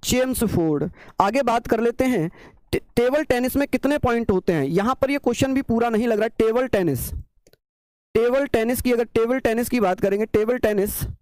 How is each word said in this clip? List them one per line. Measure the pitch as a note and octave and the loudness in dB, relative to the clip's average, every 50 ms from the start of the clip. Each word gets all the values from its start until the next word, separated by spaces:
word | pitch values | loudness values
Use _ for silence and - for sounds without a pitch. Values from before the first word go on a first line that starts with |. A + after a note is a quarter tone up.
| - - | -2 0
चेम्सफोर्ड। | - B3+ B3+ C4 B3+ - A#3+ G3+ - F#3 E3 D#3+ D3+ C#3+ - F3+ - - - - - - | 0 0 0 0 0 0 -2 0 0 0 0 0 0 0 -2 -6 -8 -14 -20 -20 -2 0
आगे | F#3 G3+ A3 C#4 C#4 | 0 2 2 0 0
बात | A#3+ A3+ A#3+ - - | 2 0 0 0 0
कर | A#3+ A3 | 0 0
लेते | A3+ A#3 A#3 - C4 | 0 -2 0 0 0
हैं, | C4 B3 G3+ D#3 F3 - - - - - - _ _ | 0 0 0 -2 -4 -6 -12 -20 -20 -20 -20 _ _
टे-, | - - - _ - | -6 -6 -6 _ -2
टेबल | - A#3+ B3 C4 D4+ D#4 | 0 0 2 2 0 0
टेनिस | - B3+ B3 B3 B3+ - | 0 0 0 0 -2 0
में | C4+ C#4+ - | -2 -2 0
कितने | - B3+ - C4+ D4 D4 | -2 -2 0 0 -2 0
पॉइंट | - B3+ A#3 A#3 A#3 - | 0 0 0 0 0 0
होते | G3+ F#3 - - F3 | -2 0 0 0 0
हैं? | D#3+ C3+ | 0 0
यहाँ | C#3 E3 F3 G3 A#3 C4 - | 0 0 0 0 0 0 0
पर | - C4 | 0 -2
ये | C#4 C#4+ | -2 0
क्वेश्चन | - B3 A#3+ - C#4 C4 C4+ | 0 -2 0 0 0 0 0
भी | C4 | -2
पूरा | C4+ - A#3 A3+ A#3 A#3+ | -2 0 0 0 0 0
नहीं | A3+ G#3 B3 A#3+ | 0 0 0 2
लग | A3 G#3 | 0 0
रहा | A3 | 0
है। | A3+ | -2
टेबल | - - A3+ A3 A3 B3 C4 B3 | -2 -2 -2 0 2 0 0 0
टेनिस, | - G#3 F#3 E3 C#3 A#2+ - - - - - _ _ _ _ - _ _ _ _ _ _ _ _ _ _ _ _ _ | 0 0 0 0 -2 -2 -4 -8 -10 -12 -12 _ _ _ _ -20 _ _ _ _ _ _ _ _ _ _ _ _ _
टेबल | A3 A#3 A#3+ A#3+ C4+ C#4+ | 0 2 2 2 0 0
टेनिस | C4 - A#3 A3 A#3 B3+ A#3+ | 0 0 0 0 0 -2 -2
की, | - B3 | 0 0
अगर | B3 A#3 A#3+ | 0 0 0
टेबल | A3+ _ A3+ A3+ A#3 B3+ C4+ | 0 _ 0 0 2 0 0
टेनिस | - A#3+ A3+ A3+ A#3+ - | 0 0 0 0 -2 -2
की | - B3 | 0 0
बात | G#3 F#3 F#3 - | 2 0 0 0
करेंगे, | G3 G3 G3 G3+ A3 | 0 0 0 0 -2
टेबल | A3 - G#3+ G#3+ A3 B3 B3+ | 0 0 0 2 2 0 0
टेनिस | - A3 G#3 G3+ F#3+ G#3 - - - - - - | 0 0 2 2 -2 -2 -4 -6 -8 -8 -10 -14